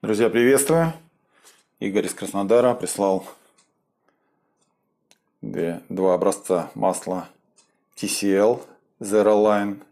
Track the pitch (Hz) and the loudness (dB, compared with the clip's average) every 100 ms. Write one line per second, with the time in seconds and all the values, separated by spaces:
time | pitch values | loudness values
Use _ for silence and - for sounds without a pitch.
0 | 104 107 113 117 120 135 - 165 165 160 | -2 0 2 4 4 4 2 2 0 -4
1 | _ _ _ _ _ _ _ _ 104 101 | _ _ _ _ _ _ _ _ -4 -2
2 | 90 - 98 98 101 117 123 123 - - | -4 -6 -6 -4 2 4 4 0 -4 -2
3 | 98 95 - - _ _ _ _ _ _ | 0 0 -4 -20 _ _ _ _ _ _
4 | _ _ _ _ _ _ _ _ _ _ | _ _ _ _ _ _ _ _ _ _
5 | _ _ _ _ - - 85 85 - 92 | _ _ _ _ -12 -6 -6 -8 -10 -2
6 | 95 90 95 - - 92 - - 95 90 | 0 2 0 -2 -2 -4 -4 -4 -4 -4
7 | - 92 - _ _ _ _ _ _ - | -6 -10 -10 _ _ _ _ _ _ -12
8 | 104 - 101 98 107 123 - - _ _ | -8 -4 0 2 2 0 -6 -20 _ _
9 | 107 107 104 104 107 104 101 101 - | -2 2 4 4 4 2 -2 -8 -16